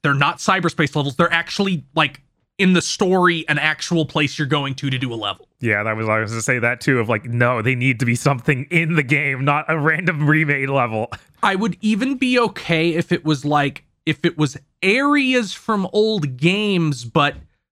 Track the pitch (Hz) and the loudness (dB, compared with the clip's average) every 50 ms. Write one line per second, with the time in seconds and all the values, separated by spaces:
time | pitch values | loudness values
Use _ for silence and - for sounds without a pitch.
0 | - 147 139 139 143 147 175 - - - 190 190 180 165 - - 156 139 - 151 | 2 2 2 2 2 0 0 -2 0 0 0 2 2 -2 0 0 -2 -2 0 -2
1 | 139 143 131 - 170 170 165 165 170 - - - 202 196 185 151 131 _ _ 160 | -4 -4 0 0 0 2 2 -2 -2 -4 -4 -2 -2 -2 -2 -4 -6 _ _ 0
2 | 156 139 - - _ _ _ _ _ _ _ - 196 185 185 175 156 - - - | 0 0 -2 -10 _ _ _ _ _ _ _ 2 4 4 4 4 2 0 -2 0
3 | 214 185 185 185 180 175 170 165 160 - 147 147 143 156 151 - - - 175 165 | 0 2 2 4 4 2 2 0 -2 -2 -2 0 0 -2 -2 -2 -4 -2 0 0
4 | 156 131 - 165 151 135 - - 151 131 151 147 139 139 135 135 - 139 131 127 | 0 0 0 -2 -2 -2 -2 -4 -2 -2 0 -2 -2 -4 -6 -4 -4 -4 -2 -2
5 | 135 127 117 113 104 101 95 _ - _ _ _ - 113 107 101 104 110 107 110 | -4 -4 -6 -6 -6 -6 -8 _ -14 _ _ _ -2 0 0 0 0 -2 -4 -2
6 | 110 110 107 110 110 104 113 117 110 - 127 123 113 117 123 117 - - 135 123 | 0 0 0 0 0 -2 -4 -4 -2 -2 0 0 0 -2 -2 -2 -2 0 0 0
7 | 113 104 117 107 - 120 117 120 120 120 127 117 107 123 131 123 123 135 127 110 | 0 0 -2 -2 -2 -4 0 2 2 2 2 0 0 0 0 2 0 0 0 0
8 | 123 120 117 117 - 143 143 123 - - 143 123 139 - 175 165 170 156 175 160 | 0 0 0 2 2 0 0 0 0 -2 -2 -2 -4 -2 -2 0 0 2 0 0
9 | 143 123 151 143 151 139 135 127 135 143 143 151 151 - 160 160 143 160 156 151 | 0 0 0 0 0 -2 -4 -2 0 0 0 0 0 -2 -2 0 2 0 0 0
10 | 185 170 170 143 151 147 151 156 160 147 143 139 135 135 139 139 123 117 110 110 | -2 -2 -2 0 2 4 4 4 2 2 0 -2 -2 0 0 0 0 0 0 -4
11 | 110 - - - _ _ _ _ - 208 196 190 214 220 170 _ - 214 220 196 | -4 -4 -8 -16 _ _ _ _ 0 0 2 2 0 -2 -4 _ 0 0 0 0
12 | 240 262 277 254 269 247 254 240 240 220 - - - - 170 160 165 170 160 165 | 0 -2 -2 -2 0 2 2 2 2 0 -2 -6 -4 -2 0 0 2 0 0 -2
13 | 165 - 175 - - 156 156 135 127 147 147 147 143 139 - - _ _ _ _ | -2 -2 -2 -2 0 -2 -2 0 0 0 2 2 0 0 -4 -8 _ _ _ _
14 | _ 160 151 - - 170 170 - 151 135 - - _ _ _ _ - 190 208 254 | _ -4 -4 0 -2 -2 0 0 -2 -2 -2 -8 _ _ _ _ 0 0 2 2
15 | 277 285 294 285 269 254 262 247 233 180 - - - - 220 202 190 - - 208 | 2 2 2 2 2 2 2 0 0 -2 -8 -10 -4 -2 -2 0 -2 0 2 2
16 | 214 220 214 202 151 139 127 123 147 170 190 208 214 208 196 175 165 151 143 123 | 2 2 2 0 -2 -4 -4 0 2 2 2 2 0 0 0 2 2 0 -2 -4
17 | 117 117 _ 165 143 143 143 - - _ _ _ _ _ | -8 -2 _ 2 0 2 0 -6 -18 _ _ _ _ _